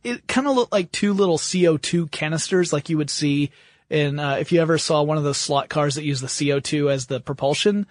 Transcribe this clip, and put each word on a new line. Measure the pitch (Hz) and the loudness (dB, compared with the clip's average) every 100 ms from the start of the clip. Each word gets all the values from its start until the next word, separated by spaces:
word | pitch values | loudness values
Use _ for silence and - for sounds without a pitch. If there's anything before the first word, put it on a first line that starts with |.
it | 240 240 - | -8 -8 -2
kinda | 254 285 | 0 2
looked | 262 240 | 2 2
like | 208 175 | 0 -2
two | - 208 | -2 0
little | 196 190 156 | 2 2 2
C | - 185 175 | 0 2 2
O | 151 | 2
two | - 175 165 | 0 -2 -2
canisters | - 156 160 - 185 175 | -4 -4 -4 0 0 0
like | 151 - | -2 -2
you | 156 | -2
would | 143 | -2
see | - 147 143 143 - _ _ _ | -2 0 0 -2 -6 _ _ _
in, | 156 143 143 | -2 0 -2
uh, | 143 139 | -4 -2
if | 151 | 2
you | 175 | 2
ever | 160 160 | 4 2
saw | - 151 | 2 0
one | 147 156 | 2 0
of | |
those | 147 139 | 0 -2
slot | - 139 135 | 0 -2 0
cars | 156 143 139 | 0 0 0
that | |
use | 151 135 | -4 -4
the | 131 | -4
C | - 143 | -2 0
O | 139 | 0
two | - 151 143 | 0 0 0
as | 135 123 | 0 -2
the | 131 | -6
propulsion. | - 135 143 147 208 202 202 | -6 -2 -2 2 2 0 0